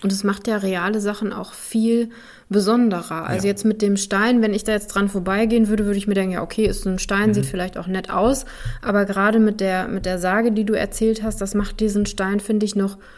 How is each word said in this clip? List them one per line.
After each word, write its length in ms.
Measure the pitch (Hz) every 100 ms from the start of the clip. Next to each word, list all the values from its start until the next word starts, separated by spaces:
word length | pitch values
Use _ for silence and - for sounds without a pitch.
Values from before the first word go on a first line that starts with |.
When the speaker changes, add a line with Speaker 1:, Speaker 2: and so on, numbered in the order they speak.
Speaker 1:
Und 80 | 196
es 120 | 196
macht 240 | 202 202 -
ja 100 | 208
reale 440 | 196 180 180 214
Sachen 320 | 202 208 214
auch 200 | 196 202
viel 580 | - - 220 226 233 233 - - - -
besonderer. 760 | 196 196 240 240 175 - 160 160
Also 220 | 185 196
Speaker 2:
Ja. 60 |
Speaker 1:
jetzt 120 | 202 220
mit 160 | 214
dem 160 | 208 196
Stein, 460 | - 202 220 247
wenn 100 | 220
ich 100 | 190
da 100 | -
jetzt 160 | 214 208
dran 200 | - 202
vorbeigehen 600 | 196 180 196 226 233 214
würde, 160 | 214 202
würde 100 | 202
ich 80 | 202
mir 80 |
denken, 200 | 196 190
ja, 100 | 180
okay, 240 | - - 220
ist 180 | - 196
ein 140 | 185
Stein, 300 | - 196 214
Speaker 2:
Mhm. 40 |
Speaker 1:
sieht 120 | 208 -
vielleicht 320 | 185 185 165
auch 80 | 175
nett 240 | 185 185
aus. 340 | 185 220 269 - - - -
Aber 220 | - 202 196
gerade 340 | 190 208 226
mit 200 | 214 208
der, 280 | 190 185 185
mit 180 | 190 185
der 140 | 185
Sage, 320 | 180 202 233
die 140 | 214 214
du 100 | 214
erzählt 460 | 208 - 220 220
hast, 180 | 220 214
das 140 | 196 208
macht 240 | 208 -
diesen 260 | 214 202 208
Stein, 340 | - 190 202
finde 280 | 202 214 208
ich, 80 | 202
noch 240 | 196 196 -